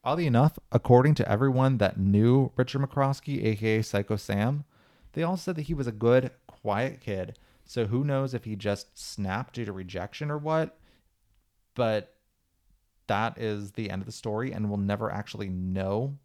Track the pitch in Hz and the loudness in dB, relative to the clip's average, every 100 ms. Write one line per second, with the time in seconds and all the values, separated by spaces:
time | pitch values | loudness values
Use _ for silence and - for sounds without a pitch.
0 | 120 156 165 117 147 - _ 113 - 123 | -2 0 4 6 4 2 _ -2 8 8
1 | 139 147 117 104 135 127 131 127 98 - | 8 4 2 2 2 4 2 2 0 2
2 | 95 101 113 131 131 - 127 139 139 - | 4 6 6 6 4 0 -2 0 -2 0
3 | 139 139 - 139 107 104 110 110 107 101 | 0 -2 -4 -2 -2 0 0 0 0 -2
4 | 98 107 - 104 110 143 147 _ _ _ | -2 -4 -2 0 0 -2 -6 _ _ _
5 | - - 165 185 - 165 143 160 120 104 | -14 -6 -4 -4 -6 -6 -6 -4 -4 0
6 | 117 127 127 - - - 110 104 131 135 | 4 4 4 -10 -20 -10 -4 -2 -2 -6
7 | - 95 85 - _ _ _ - 107 120 | -6 -6 -6 -12 _ _ _ -4 -2 -2
8 | 143 135 135 123 110 104 104 101 - - | 0 -2 -2 -6 -8 -6 -4 -4 -6 -18
9 | - - 98 98 127 - 107 95 90 95 | -16 -8 -4 -4 -6 -8 -8 -8 -8 -8
10 | 95 - 147 151 147 160 160 _ _ _ | -10 -8 -6 -6 -2 -2 -2 _ _ _
11 | _ _ _ _ _ _ _ - 117 107 | _ _ _ _ _ _ _ -4 -2 -2
12 | - _ _ _ _ _ _ _ _ _ | -6 _ _ _ _ _ _ _ _ _
13 | - 101 113 - 113 104 101 - 107 95 | -4 -2 -2 -4 -6 -6 -8 -8 -6 -6
14 | 110 - 113 107 131 92 107 101 98 104 | -8 -10 -6 -4 -4 -4 -4 -2 -2 -2
15 | 110 101 104 107 101 92 92 92 95 101 | -2 -6 -10 -10 -8 -6 -4 -2 -2 -2
16 | 135 143 | -2 -8